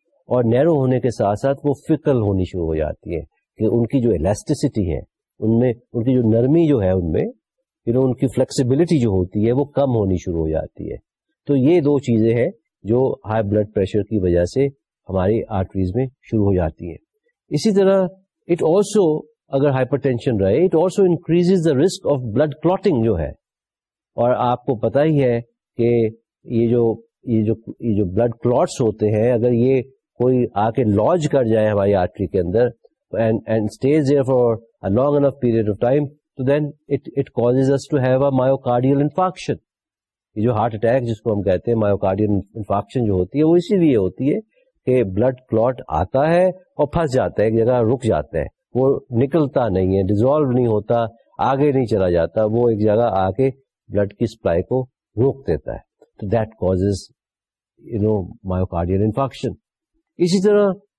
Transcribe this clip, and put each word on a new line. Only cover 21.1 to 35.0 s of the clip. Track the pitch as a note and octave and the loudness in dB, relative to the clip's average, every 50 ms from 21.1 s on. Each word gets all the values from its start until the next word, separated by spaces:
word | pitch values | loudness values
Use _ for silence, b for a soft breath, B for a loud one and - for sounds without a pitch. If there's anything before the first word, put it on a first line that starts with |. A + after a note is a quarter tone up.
| E3+ E3 - - D#3+ F3 F3 F3 G3 F#3 D#3+ | 2 0 -2 0 0 2 2 2 2 2 2
the | E3 C#3+ | 2 2
risk | B2 D3+ F#3+ - - - - D3 | 2 2 0 0 -2 -2 -2 -2
of | C3 B2 | -2 -4
blood | A2+ G2+ B2+ D3+ D3+ C3+ - - | -2 -2 0 0 0 -2 -2 -2
clotting | E3 F#3 G3 - G#3 D#3 A#2 A2+ | 0 0 0 0 0 0 2 2
جو | A2+ G2+ E2 | 0 0 0
ہے، | D2+ C#2 - - _ _ _ _ _ _ _ _ _ _ _ _ _ _ - | -2 -6 -8 -12 _ _ _ _ _ _ _ _ _ _ _ _ _ _ -4
اور | - A#2 B2 B2+ | -2 0 0 0
آپ | G#2 A#2+ B2 B2 - - | 0 0 -2 -2 -2 -2
کو | - C3 | -4 -4
پتہ | A2 - A2+ G#2+ C#3 | -2 -2 -2 0 0
ہی | D3 D#3+ D#3 C#3+ C3+ | 2 2 2 2 2
ہے | B2 A#2+ A#2 A#2+ _ _ _ _ _ _ | 2 0 -2 -4 _ _ _ _ _ _
کہ | - A#2 A#2 A#2+ A#2 A2+ G#2+ A2 - _ _ _ _ - | -2 0 2 2 2 0 0 -4 -8 _ _ _ _ -10
یہ | - A#2+ A2+ A#2 | -4 -2 0 0
جو، | A2+ A#2+ A#2+ A#2 A2+ G#2+ A2+ - _ _ _ - | 2 2 2 2 0 -2 -4 -8 _ _ _ -6
یہ | C3 A#2 A2 G#2+ | -2 -2 0 0
جو، | G#2+ A2 - - - - - | 0 -2 -4 -6 -14 -14 -8
یہ | - A#2 G#2 | -4 -2 -2
جو | G2+ G#2 | -2 -2
بلڈ | F2 F#2 G#2+ A#2 A#2+ A2+ - - | -2 0 0 0 -2 -2 -2 -2
کلوٹس | B2 B2 C3+ F3 - - - | 0 0 0 0 -2 -2 -2
ہوتے | B2+ A2 G#2+ - G#2+ G#2 | -2 -2 -2 0 -2 0
ہیں، | G#2+ G#2+ A2+ B2 | 0 0 2 2
اگر | B2+ A2+ A#2 B2 | 0 2 0 0
یہ | B2 A#2 B2 C3 C3+ C3 C3 C3 _ _ _ _ _ | 2 2 2 2 2 0 -2 -6 _ _ _ _ _
کوئی | - A#2+ B2+ C3 B2 A#2+ - - | -2 0 0 2 0 0 -2 -2
آ | G2+ G#2+ A#2 | -2 -2 -2
کے | A#2 C#3 B2+ | 0 0 0
لاج | G#2+ G2+ G#2 G#2+ C#3 F3 F3+ D3 D3 | 0 2 2 2 2 2 0 0 0
کر | C#3+ C#3 B2 | 0 0 2
جائے | A2 A2 A2 G#2+ G#2+ | 2 2 2 2 2
ہماری | G#2+ G2+ G2 G2+ G2+ | 2 2 2 2 2
آرٹری | F#2 F2+ - - - G2 | 2 0 -2 -4 -6 -6
کے | F2 - F#2 | -4 -2 -2
اندر | F2 F2+ F2+ A2+ B2 A#2+ A#2 _ _ _ _ _ _ _ - | -2 0 0 0 0 0 -2 _ _ _ _ _ _ _ -4
and، | G#2 A2+ A2+ A2+ - - - | -2 0 0 0 -2 -2 -2
and | A2 A2 | -2 -2
stays | G#2 G#2+ - - - C3+ D3+ D#3+ | -2 -4 -4 -2 0 0 2 2
there | C#3+ C3 D3 C#3+ C3 B2+ C3+ | 2 2 2 2 2 2 2
for | B2 B2 A#2 A2+ | 2 2 2 0
a | G#2+ - _ _ _ - G2 | -2 -6 _ _ _ -4 -2
long | G2 A#2 | 0 0